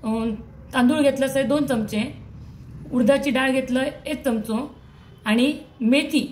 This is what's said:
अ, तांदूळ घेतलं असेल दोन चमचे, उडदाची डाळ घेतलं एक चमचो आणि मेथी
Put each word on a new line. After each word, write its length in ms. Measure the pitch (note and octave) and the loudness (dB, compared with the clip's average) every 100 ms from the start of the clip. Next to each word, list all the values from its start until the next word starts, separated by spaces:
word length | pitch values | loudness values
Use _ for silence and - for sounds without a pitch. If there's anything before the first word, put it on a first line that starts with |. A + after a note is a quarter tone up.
अ, 40 | A3+ A3+ A3+ G#3+ - - - | -4 -4 -4 -6 -12 -20 -6
तांदूळ 280 | B3+ B3 D4+ | 2 4 6
घेतलं 240 | C#4 C#4 C4+ | 2 2 0
असेल 220 | C4+ A#3 | 0 2
दोन 180 | C#4+ C4+ | 2 2
चमचे, 360 | A#3 G#3+ G#3+ B3 - - - - - - - - | 0 0 -2 -4 -8 -18 -18 -18 -18 -18 -18 -4
उडदाची 360 | B3 G#3+ C#4 C#4+ | 2 4 4 2
डाळ 220 | B3+ C4 | 0 2
घेतलं 320 | C4 B3+ B3 C4+ - - | 0 0 -2 -2 -6 -8
एक 180 | D4+ C4+ | -4 -2
चमचो 500 | A3+ G#3 A3 D4 - - - - - A3 | -2 -2 -4 -4 -12 -20 -20 -20 -10 0
आणि 260 | A3+ C4+ D4+ - - | 2 2 0 -10 -2
मेथी 440 | A3+ C#4 - D4 - | 2 2 4 -2 -2